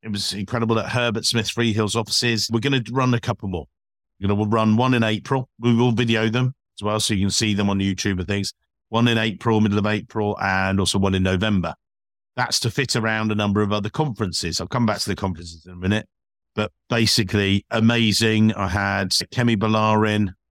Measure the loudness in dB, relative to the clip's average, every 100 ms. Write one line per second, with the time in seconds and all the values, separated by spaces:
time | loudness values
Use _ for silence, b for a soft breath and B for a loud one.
0 | -8 -6 -6 -6 -4 -2 0 0 0 -2
1 | 0 -2 -2 -2 -2 -2 0 0 0 -2
2 | -2 -2 0 0 -2 -2 0 0 -2 0
3 | 0 0 -2 -6 -6 -8 -8 _ _ _
4 | _ _ -2 0 2 2 4 4 4 2
5 | 2 0 -2 -4 -4 -4 2 4 4 2
6 | 2 2 2 2 0 -2 _ -8 -4 -2
7 | 0 0 0 0 0 0 0 0 0 -2
8 | -2 -2 -2 -4 -4 -10 _ _ _ 0
9 | 2 2 0 -2 0 2 2 2 0 -2
10 | -4 -4 -4 -2 -2 0 0 0 0 0
11 | 0 2 2 0 0 0 -2 -8 _ _
12 | _ _ _ -6 -4 -2 -2 -2 -2 0
13 | 0 0 0 0 2 2 0 0 -4 -2
14 | -4 -2 -6 -4 -6 -6 -4 -2 0 0
15 | -4 -4 -4 -6 -10 -18 -18 -6 -2 -2
16 | -2 _ _ _ _ -4 -4 -6 _ 0
17 | 2 2 0 2 2 0 0 2 2 4
18 | 2 2 2 4 2 2 -2 0 0 -2
19 | -2 -4 -4 -2 0 0 0 2 2 2
20 | 2 2 -2 -4 _